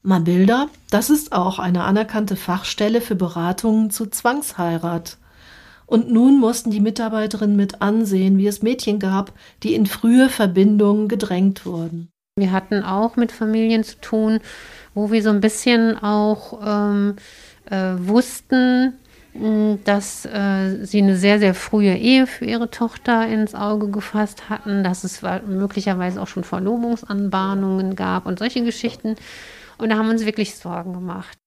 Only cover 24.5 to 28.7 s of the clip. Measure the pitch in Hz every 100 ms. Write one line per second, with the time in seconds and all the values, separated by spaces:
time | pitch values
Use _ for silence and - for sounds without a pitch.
24.5 | 214 214 202 190 180 185 - 190 185 208
25.5 | 190 196 202 196 185 180 185 190 - 175
26.5 | 175 190 233 233 226 - 196 202 190 190
27.5 | 196 196 190 190 190 185 185 185 180 226
28.5 | 247 233